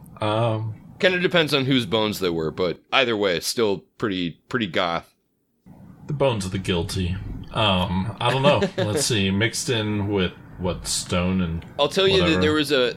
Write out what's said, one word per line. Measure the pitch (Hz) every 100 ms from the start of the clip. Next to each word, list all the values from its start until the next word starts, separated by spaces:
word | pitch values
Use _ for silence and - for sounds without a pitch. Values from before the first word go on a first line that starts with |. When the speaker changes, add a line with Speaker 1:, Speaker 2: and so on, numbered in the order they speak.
| - -
Speaker 1:
Um, | 107 110 117 110 110 - - -
Speaker 2:
Kinda | 185 180
depends | 175 175 151
on | 139
whose | 131 131 107
bones | 110 107 87
they | 92
were, | 82 80
but | - 90 78 -
either | 123 123 107
way, | 101 82
still | - - 110 92 - -
pretty, | 113 92 87 - -
pretty | 123 104
goth. | 98 90 82 - _ _ _ _ _ - - - - -
Speaker 1:
The |
bones | 143 139 110
of | 92
the | 98
guilty. | 92 90 82 95 87 92 - - -
Um, | - 107 92 90 90 95 -
I | 120
don't | 131
know. | 143 143 190 -
Speaker 2:
<laughs> |
Speaker 1:
Let's | 107 104 135
see. | 110 95
Mixed | 98 113 - -
in | 117 107 107 98
with, | 101 90 - - -
what, | 90 85 -
stone | - - 92 90 95
and | 85 85 - -
Speaker 2:
I'll | 147
tell | 190 190
you | 190
that |
Speaker 1:
whatever? | 175 160
Speaker 2:
there | 156
was | 151 143
a, | 139 123